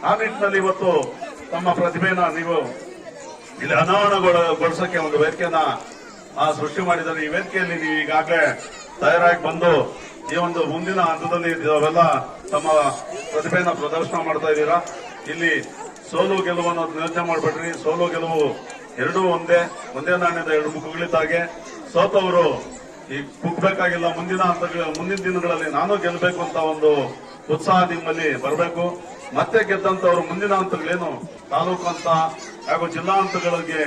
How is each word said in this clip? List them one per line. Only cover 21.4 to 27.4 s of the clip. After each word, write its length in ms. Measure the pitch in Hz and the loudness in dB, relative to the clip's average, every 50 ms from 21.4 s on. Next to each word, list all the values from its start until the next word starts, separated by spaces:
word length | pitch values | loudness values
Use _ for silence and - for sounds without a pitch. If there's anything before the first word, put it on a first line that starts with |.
| 170 170 - - - - - - - - - | 0 -2 -8 -14 -14 -14 -14 -14 -14 -2 2
ಸೋತವರು 520 | 170 185 202 202 202 190 185 180 175 170 151 131 - - - - - - - - - - - 135 | 4 4 6 4 2 2 4 4 6 4 4 2 0 -6 -12 -14 -16 -16 -18 -18 -18 -14 -10 -8
ಈ 80 | 143 143 - - - | -8 -8 -10 -14 -6
ಕುಗ್ಬೇಕಾಗಿಲ್ಲ. 760 | - 175 175 170 175 196 196 196 180 180 175 175 170 170 165 | -4 -4 -2 2 2 2 2 2 0 0 0 0 -2 -2 -2
ಮುಂದಿನ 260 | 165 175 180 190 185 | -2 -6 -4 -2 0
ಹಂತಗಳ, 400 | 185 180 175 175 175 170 170 170 | 2 2 2 0 -2 -4 -4 -4
ಮುಂದಿನ 360 | 170 160 156 165 175 185 196 190 | -4 -4 -4 -6 -4 -4 -4 -2
ದಿನಗಳಲ್ಲಿ 540 | 175 185 180 180 170 175 170 156 165 156 | -2 -2 -2 0 0 0 -2 -2 -2 -2
ನಾನು 260 | 143 143 170 190 208 196 | 0 0 0 2 0 0
ಗೆಲ್ಬೇಕು 440 | 175 175 170 170 170 180 175 175 | 0 -2 -2 0 0 0 0 -2
ಅಂತ 140 | 175 160 - | -6 -4 -2
ಒಂದು 360 | 165 160 156 156 156 156 151 151 143 131 - - - - - - - | -2 0 0 0 4 4 4 4 4 2 -2 -6 -10 -14 -18 -18 -18